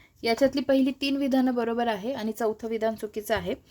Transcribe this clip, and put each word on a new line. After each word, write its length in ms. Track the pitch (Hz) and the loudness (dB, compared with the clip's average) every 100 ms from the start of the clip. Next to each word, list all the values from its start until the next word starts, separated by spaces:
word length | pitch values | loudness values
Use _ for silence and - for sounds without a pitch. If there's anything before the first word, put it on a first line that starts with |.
| - _ | -20 _
याच्यातली 380 | 226 233 269 269 | -2 2 2 2
पहिली 320 | 269 269 262 262 | 2 4 2 0
तीन 160 | 277 277 | -2 0
विधानं 380 | 277 262 262 | 2 2 2
बरोबर 320 | 247 233 233 233 | 0 -2 0 0
आहे 260 | 208 214 | -2 -4
आणि 200 | 269 214 | -4 -4
चौथं 360 | 214 226 220 226 | -2 -2 -2 -4
विधान 260 | 226 220 | -2 -2
चुकीचं 400 | 220 208 214 208 | -2 -6 -8 -2
आहे. 200 | 208 175 262 - | -2 -2 -6 -10